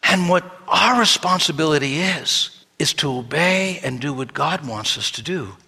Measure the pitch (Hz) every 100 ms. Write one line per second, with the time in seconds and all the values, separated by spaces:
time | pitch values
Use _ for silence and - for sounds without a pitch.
0 | - 190 175 180 - - - - 214 247
1 | 220 - 180 185 - 151 160 147 139 143
2 | 190 175 - - - - _ _ 147 -
3 | 143 127 117 147 175 185 190 180 131 127
4 | 139 131 131 - 147 180 139 107 107 -
5 | 104 - 113 185 104 95